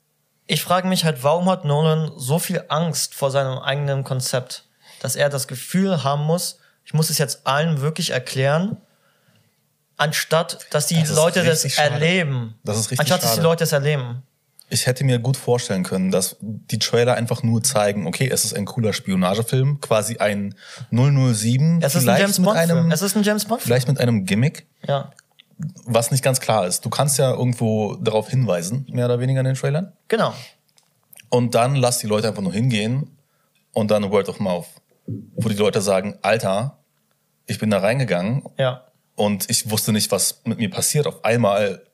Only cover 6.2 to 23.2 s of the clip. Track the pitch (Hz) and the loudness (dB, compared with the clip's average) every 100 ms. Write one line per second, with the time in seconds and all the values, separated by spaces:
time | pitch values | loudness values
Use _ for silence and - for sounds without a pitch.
6.2 | 151 175 - - _ _ - 151 160 151 | 0 0 -2 -10 _ _ -4 -2 0 0
7.2 | 147 - - 139 165 147 143 156 165 127 | -2 -4 -2 0 0 0 -2 -4 -4 -4
8.2 | 127 131 135 156 196 226 _ _ _ _ | -4 -2 0 2 0 -6 _ _ _ _
9.2 | _ _ _ _ _ _ _ - 151 - | _ _ _ _ _ _ _ -4 -4 -2
10.2 | - 160 175 - - 151 147 170 151 151 | 0 0 0 -8 -4 -4 0 0 2 4
11.2 | 165 185 170 156 143 - 147 - 160 180 | 4 4 2 2 0 0 0 2 0 0
12.2 | 156 131 113 110 - 104 110 131 151 180 | 0 -4 -6 -10 -6 -4 -2 -2 0 2
13.2 | 117 113 165 165 160 147 143 147 123 120 | 2 2 2 2 0 0 0 -2 -4 -10
14.2 | - _ _ _ _ - - 127 135 120 | -14 _ _ _ _ -2 -2 0 2 2
15.2 | 117 131 - 120 - 98 90 95 92 92 | 0 -2 0 0 0 -4 -2 -2 0 0
16.2 | - - 104 104 - 113 - 117 120 107 | -2 -6 -12 -12 -8 -4 0 2 2 2
17.2 | 117 117 113 113 - 107 104 104 95 - | -2 -2 0 2 2 2 2 0 -4 -2
18.2 | 131 - - - 98 - 110 - - 95 | -2 0 -2 -4 -4 -2 -2 -2 -2 0
19.2 | 92 101 113 131 135 143 - 110 107 113 | 2 0 0 0 0 -2 0 0 0 0
20.2 | 104 101 101 - - - - 117 135 143 | 0 0 -4 -8 -20 -18 -2 2 4 4
21.2 | 131 110 110 127 160 170 151 143 120 123 | 4 2 2 2 4 4 2 2 4 4
22.2 | 202 196 190 214 170 170 165 165 196 214 | 4 4 4 4 2 4 2 2 2 2